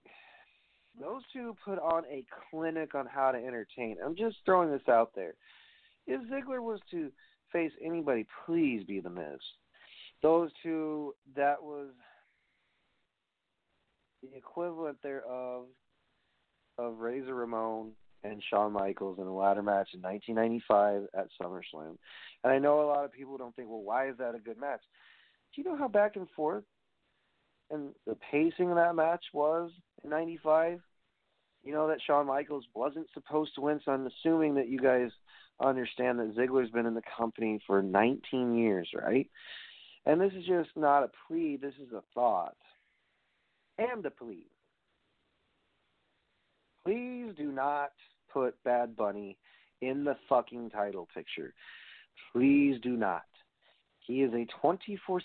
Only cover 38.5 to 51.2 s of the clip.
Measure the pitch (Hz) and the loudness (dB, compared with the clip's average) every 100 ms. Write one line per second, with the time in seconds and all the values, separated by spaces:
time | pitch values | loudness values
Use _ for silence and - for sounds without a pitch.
38.5 | 117 113 92 85 - - 127 - - - | 4 4 2 0 -4 2 2 0 -8 -18
39.5 | - - - - - - 160 196 185 175 | -18 -18 -20 -20 -4 2 4 2 0 0
40.5 | 180 151 - 151 143 131 - - 165 160 | 0 0 0 4 6 4 -4 -6 -2 -2
41.5 | 139 139 131 131 107 - 120 123 95 78 | -4 -8 -10 -12 -14 -8 0 2 2 -2
42.5 | - _ _ _ _ _ _ _ _ _ | -8 _ _ _ _ _ _ _ _ _
43.5 | _ _ - 233 240 156 - 117 92 - | _ _ -4 -4 -2 -8 -8 -14 -14 -18
44.5 | _ _ _ _ _ _ _ _ _ _ | _ _ _ _ _ _ _ _ _ _
45.5 | _ _ _ _ _ _ _ _ _ _ | _ _ _ _ _ _ _ _ _ _
46.5 | _ _ _ 175 226 247 247 233 165 147 | _ _ _ -4 -4 -4 -8 -10 -8 -6
47.5 | 135 139 147 143 _ _ _ _ 139 127 | -2 -2 -2 -4 _ _ _ _ -2 -2
48.5 | - 127 123 120 110 104 101 101 98 _ | -2 2 2 2 -2 -2 -2 -10 -14 _
49.5 | - _ - 127 139 143 131 - 127 - | -20 _ -8 -4 -2 -2 -2 2 2 2
50.5 | 120 117 104 104 95 85 - | -8 -8 -4 -4 -4 -10 -12